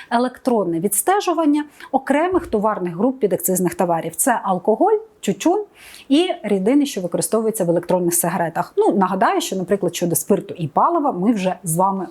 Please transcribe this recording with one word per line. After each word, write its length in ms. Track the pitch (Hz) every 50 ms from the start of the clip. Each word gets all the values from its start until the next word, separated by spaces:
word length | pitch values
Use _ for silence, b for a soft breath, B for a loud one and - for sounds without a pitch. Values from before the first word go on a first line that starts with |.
| B B
електронне 680 | 240 233 247 254 247 - - 254 240 220 190 170 165 165
відстежування 840 | 170 202 - - - 359 381 415 392 370 330 320 330 294 294 302 294 - B B B B
окремих 560 | B 262 262 - 277 285 330 370 381 339 - -
товарних 480 | - 214 196 220 208 202 180 180 160
груп 240 | 170 214 262 254 262
підакцизних 560 | - 190 180 165 - - 185 185 185 170 -
товарів. 400 | - 190 175 170 160 156 165 -
Це 240 | - - 269 233 202 -
алкоголь, 540 | 202 190 - - - 214 - 311 403 440 427 427 - _ _
тютюн 440 | - 311 - - - 311 370 427 415 - B B B B B B B B
і 200 | 269 302 359 370 349 349 -
рідини, 420 | 208 208 190 185 214 269 294 277
що 160 | 269 - 202
використовуються 640 | 180 175 - 175 165 - - 220 220 220 214 - 185
в 40 | 170
електронних 440 | 165 175 170 - 185 180 180 170 170
сигаретах. 600 | - - 170 170 185 170 160 - 180 175 - - 392
Ну, 140 | 427 392
нагадаю, 500 | 214 208 185 180 190 190 226 302 392 359
що, 140 | - - 190
наприклад, 400 | 190 180 - 202 196 180 175 175
щодо 200 | - 180 175 165
спирту 380 | - - - 208 180 - - - -
і 100 | 165 139
палива 440 | - 180 233 320 339 339 285 277
ми 220 | 196 180 180 226 240
вже 220 | 202 185 185 175 - -
з 120 | 170 160
вами 320 | 170 185 196 196 190 175 -